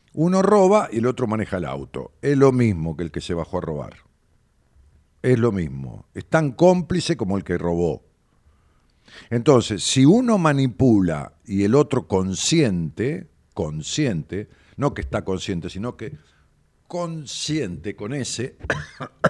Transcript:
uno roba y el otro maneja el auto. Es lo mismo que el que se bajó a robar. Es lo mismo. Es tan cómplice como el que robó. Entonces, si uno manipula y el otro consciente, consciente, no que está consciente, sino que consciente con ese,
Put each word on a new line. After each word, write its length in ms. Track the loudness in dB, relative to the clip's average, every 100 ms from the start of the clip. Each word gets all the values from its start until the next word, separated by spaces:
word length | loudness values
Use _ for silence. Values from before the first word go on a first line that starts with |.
| _
uno 280 | -2 2 4
roba 480 | 4 6 6 4 2
y 60 | 0
el 80 | 0
otro 220 | 0 -2
maneja 300 | -2 -2 -4
el 80 | -4
auto. 480 | -8 -10 -12 -14 _
Es 160 | -2 4
lo 140 | 4
mismo 460 | 6 2 2 -4 -6
que 60 |
el 80 | -6
que 100 | -8
se 120 | -6
bajó 260 | -6 -4 -6
a 20 |
robar. 320 | -4 -8 -10 -16 _ _ _ _ _ _ _ _ _ _ _ _
Es 180 | 0 2
lo 120 | 2
mismo. 560 | 0 -4 -6 -12 -14 -16
Es 120 | -16 -2
tan 260 | 0 0
cómplice 640 | 4 4 4 0 -4 -2 -2
como 220 | -2 -2
el 60 |
que 140 | -2 -2
robó. 460 | 0 0 0 -2 _ _ _ _ _ _ _ _ _ _ _ -20 -4
Entonces, 540 | 0 6 4 4 -4
si 220 | -2 4 6
uno 320 | 6 4 2
manipula 960 | 2 2 0 2 4 4 2 -2 -8 _ -6
y 180 | 0
el 120 | 4 4
otro 320 | 2 0 0
consciente, 1200 | -2 0 -4 0 2 2 0 -4 -4 -6 -6 -12 _ _
consciente, 960 | -6 -6 -6 -8 -2 -2 -2 -6 -10 -12 _ _ -4
no 160 | -4
que 80 | -4
está 220 | -6 -6
consciente, 460 | -4 -6 -4 -6 -6
sino 280 | -10 -10 -10
que 200 | -14 -16 _ _ _ _ _ _ _
consciente 1080 | -8 -8 -10 -12 -10 -4 -4 -4 -6 -10 -8
con 180 | -8
ese, 440 | -6 -6 -6 -8 -10 -6 -6 -6 -14 -16 _ -4